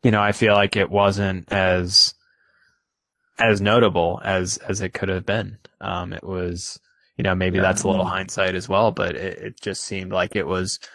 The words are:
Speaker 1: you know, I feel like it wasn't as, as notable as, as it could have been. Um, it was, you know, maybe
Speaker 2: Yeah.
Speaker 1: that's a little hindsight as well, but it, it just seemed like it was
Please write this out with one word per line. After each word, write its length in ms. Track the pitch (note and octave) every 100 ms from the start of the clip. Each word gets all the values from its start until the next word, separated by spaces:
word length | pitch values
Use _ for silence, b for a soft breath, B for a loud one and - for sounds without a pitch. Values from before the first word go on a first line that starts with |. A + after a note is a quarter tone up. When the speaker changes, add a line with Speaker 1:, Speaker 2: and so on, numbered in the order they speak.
Speaker 1:
you 80 | B2
know, 100 | G#2+
I 100 | G#2
feel 220 | G2+ A2
like 240 | G2+ G2+ G#2
it 120 | F#2+
wasn't 600 | G2+ G2+ G2 G2 F#2 -
as, 600 | G2 F#2 F2+ F2+ - - - _ _ _ _ _ _ _ _ _ _ _ -
as 240 | A2+ G#2
notable 580 | G2+ A#2 A2+ E2+ E2+ F2
as, 340 | G2 F#2+ F#2 -
as 240 | - F2+
it 120 | F#2
could 160 | - F#2+
have 160 | F#2 -
been. 340 | G#2+ G2+ G#2+ - _
Um, 340 | G2+ F2+ F2+
it 100 | F#2+
was, 560 | - F#2 F2+ F2+ - - _ _ _ -
you 80 |
know, 120 | F#2+ F#2
maybe 220 | F#2 F#2
Speaker 2:
Yeah. 60 |
Speaker 1:
that's 200 | F#2 F#2
a 40 | F#2+
little 180 | F#2+ F2+
hindsight 500 | F#2 F#2 - F#2+ F#2
as 120 | -
well, 240 | G2 A2+
but 240 | F2 F2+ -
it, 220 | F#2 -
it 220 | G#2 -
just 220 | - F#2+
seemed 280 | - G2 F#2
like 240 | F#2+ F2+ G#2
it 120 | D2
was 320 | F#2 F#2 - B